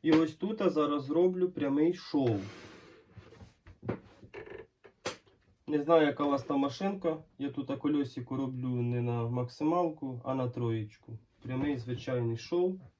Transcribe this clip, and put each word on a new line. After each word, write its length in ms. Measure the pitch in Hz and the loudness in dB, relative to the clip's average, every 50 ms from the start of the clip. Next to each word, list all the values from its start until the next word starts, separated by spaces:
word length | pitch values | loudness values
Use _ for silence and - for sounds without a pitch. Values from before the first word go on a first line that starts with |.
І 100 | - 160 | 6 6
ось 220 | 156 160 160 156 - | 6 6 6 4 0
тут 260 | - 185 208 214 - | -6 -4 -4 -2 0
я 100 | 202 180 | 0 2
зараз 340 | - 156 147 143 147 147 131 | 2 2 2 2 0 -2 -2
зроблю 460 | 135 151 170 180 185 180 180 180 180 | 0 2 4 4 4 4 2 -2 -2
прямий 440 | - 143 147 139 139 147 156 170 180 | 0 -2 0 0 2 4 4 2 2
шов. 460 | 180 - - - 147 135 120 107 98 98 107 - - - - - - - - - - - _ - - - - - - - - _ _ _ - - _ - - - - - - - - - - - - - - - - - _ _ _ _ - _ _ _ - - - _ _ _ _ _ _ _ _ _ | -2 -6 -2 0 2 4 4 2 0 -2 -8 -14 -16 -18 -20 -20 -20 -20 -20 -20 -20 -20 _ -20 -20 -20 -20 -20 -20 -20 -20 _ _ _ -20 -20 _ -6 -6 -6 -6 -8 -20 -20 -20 -20 -18 -18 -18 -16 -14 -16 -18 -18 _ _ _ _ -20 _ _ _ -10 -10 -10 _ _ _ _ _ _ _ _ _
Не 160 | - 151 147 | 0 0 0
знаю, 240 | 143 156 170 160 151 | 4 6 8 8 8
яка 180 | 143 - - 147 | 6 2 0 2
у 60 | 143 | 2
вас 120 | 139 135 | 2 0
там 180 | - - 143 139 | 0 0 0 2
машинка. 640 | 139 139 - - 190 196 202 196 - 165 160 160 - _ _ - | 2 0 -2 -2 -2 -2 -2 0 -2 -2 -2 -2 -8 _ _ -8
Я 120 | 143 143 | -6 -6
тут 280 | - 143 131 127 120 - | -4 -6 -6 -6 -6 -2
кольосику 580 | - 147 151 147 139 127 - 135 123 - 131 | 0 0 2 2 0 -2 -6 -10 -8 -6 -4
роблю 320 | 135 135 127 131 127 127 127 | -4 -2 -4 -4 -4 -4 -2
не 320 | 123 123 120 120 120 120 | 0 0 0 0 0 0
на 280 | 120 120 120 117 117 117 | 0 0 -2 -2 -2 -2
максималку, 920 | 123 123 123 120 - - 151 156 170 180 175 165 151 - 139 135 127 120 - | -2 -2 -2 -4 -4 -2 0 2 2 2 0 0 -2 -6 -8 -8 -8 -6 -4
а 100 | 127 131 | -2 -2
на 140 | 135 127 120 | 0 -2 -2
троєчку. 680 | - 120 120 117 113 110 107 107 - _ _ - 113 - - _ _ _ | -2 -2 0 0 0 -2 -4 -8 -12 _ _ -16 -16 -16 -16 _ _ _
Прямий 360 | - 123 127 131 139 147 143 120 | -10 -6 -4 -2 0 -2 -2 -2
звичайний 580 | 110 123 123 120 - 135 127 123 117 117 113 | -4 -6 -6 -6 -4 -2 -2 0 0 0 -2
шов. 440 | 113 - - 170 175 180 190 185 185 - - _ | -4 -4 -2 0 2 2 0 -2 -4 -12 -20 _